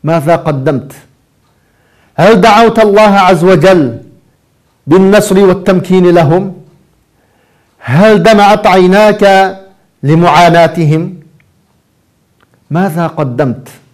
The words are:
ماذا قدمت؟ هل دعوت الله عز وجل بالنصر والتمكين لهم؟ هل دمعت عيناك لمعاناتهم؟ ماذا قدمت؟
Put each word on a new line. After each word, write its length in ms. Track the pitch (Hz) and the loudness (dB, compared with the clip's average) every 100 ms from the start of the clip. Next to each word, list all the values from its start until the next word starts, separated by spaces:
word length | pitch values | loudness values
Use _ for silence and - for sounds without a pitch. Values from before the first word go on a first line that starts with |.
ماذا 320 | 147 165 147 165 | -4 -4 -2 -2
قدمت؟ 580 | 160 139 135 135 - - _ _ _ _ _ _ _ _ _ _ _ - | -2 -6 -4 -6 -10 -20 _ _ _ _ _ _ _ _ _ _ _ -2
هل 260 | 180 226 | 0 2
دعوت 380 | 220 208 233 226 | 2 2 0 0
الله 220 | 214 202 214 196 | 0 2 2 2
عز 240 | 185 175 | 0 0
وجل 580 | 180 180 180 180 135 110 - _ _ _ _ _ _ _ - | 0 2 2 2 -2 -8 -20 _ _ _ _ _ _ _ -2
بالنصر 520 | 175 190 208 208 190 | 0 2 0 0 0
والتمكين 720 | 196 185 - 190 - 185 180 | 0 0 -2 -4 0 0 2
لهم؟ 440 | 175 151 175 196 - - _ _ _ _ _ _ _ _ _ _ _ | 2 0 -2 -4 -12 -20 _ _ _ _ _ _ _ _ _ _ _
هل 440 | - 139 220 208 | -4 0 2 2
دمعت 440 | 170 214 202 208 208 | 2 2 2 2 0
عيناك 560 | 185 180 196 214 208 196 190 190 190 - _ _ _ | 2 2 2 2 2 0 2 0 -6 -20 _ _ _
لمعاناتهم؟ 1160 | 139 160 170 151 175 170 165 165 156 160 185 - - _ _ _ _ _ _ _ _ _ _ _ _ _ _ | -2 0 2 2 2 2 0 0 -4 -4 -6 -14 -20 _ _ _ _ _ _ _ _ _ _ _ _ _ _
ماذا 380 | 156 190 165 165 | -6 -4 -4 -6
قدمت؟ 600 | 160 135 120 139 113 - - _ | -6 -8 -4 -6 -6 -14 -20 _